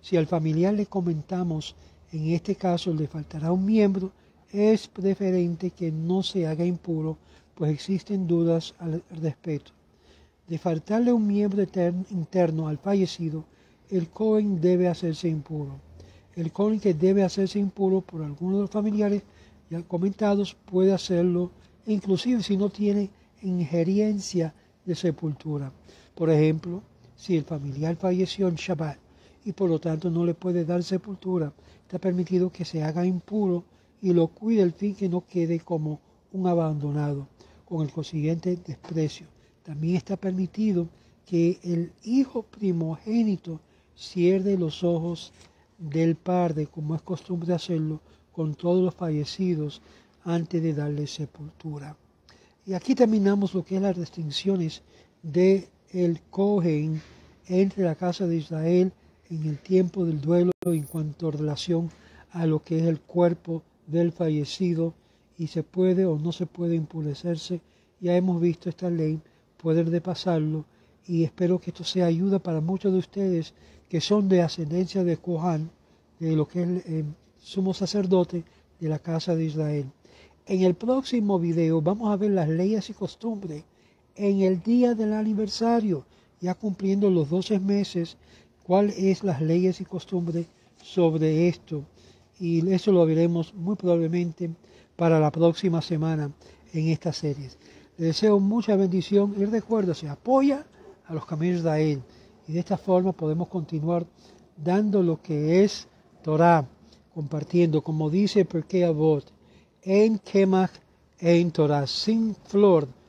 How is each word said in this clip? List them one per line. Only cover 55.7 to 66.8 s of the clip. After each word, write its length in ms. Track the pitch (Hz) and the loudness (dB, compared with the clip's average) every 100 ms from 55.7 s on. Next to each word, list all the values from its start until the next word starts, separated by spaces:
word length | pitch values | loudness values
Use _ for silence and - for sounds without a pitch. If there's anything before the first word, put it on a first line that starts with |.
| _ _ | _ _
el 300 | 185 175 165 _ | -2 -2 -2 _
Cohen 720 | - 196 208 170 151 156 156 - - - _ _ | -2 0 2 0 0 -2 -6 -8 -20 -20 _ _
entre 360 | 185 196 190 | 0 0 2
la 120 | 180 151 | -2 0
casa 300 | 180 175 185 | -4 -2 -2
de 100 | 170 | -2
Israel 540 | 147 160 160 180 185 - _ _ _ | -4 -4 2 4 2 -2 _ _ _
en 160 | 165 156 | -6 -6
el 140 | 143 | -6
tiempo 440 | - 185 185 190 170 | 0 2 2 0 -2
del 140 | 156 | -2
duelo 320 | 143 175 180 - 180 | 2 2 2 0 -2
en 180 | 165 | -2
cuanto 440 | 143 160 151 143 165 | -2 -6 -6 -6 -6
a 40 | |
relación 580 | 151 151 143 - 170 170 - - - - | -4 -4 -4 -2 -2 -2 -8 -20 -20 -16
a 140 | 170 165 | -4 0
lo 180 | 156 | 0
que 160 | - 165 | -2 0
es 60 | 165 | 0
el 140 | 156 | -2
cuerpo 640 | _ 175 175 160 - 165 - _ - | _ 2 2 2 -6 -10 -10 _ -6
del 260 | 160 170 | 0 0
fallecido 800 | 165 165 151 143 - 185 165 165 165 _ _ _ _ | 0 -2 -2 -4 -2 -2 0 -2 -6 _ _ _ _
y 100 | 160 | -8
se 140 | 165 | -6
puede 420 | 151 180 185 180 190 | -6 0 2 2 2
o 120 | 151 | 0
no 140 | 160 | -2
se 160 | 170 180 | -4 -8
puede 280 | - 170 | -4 -2
impurecerse. 840 | 170 | -2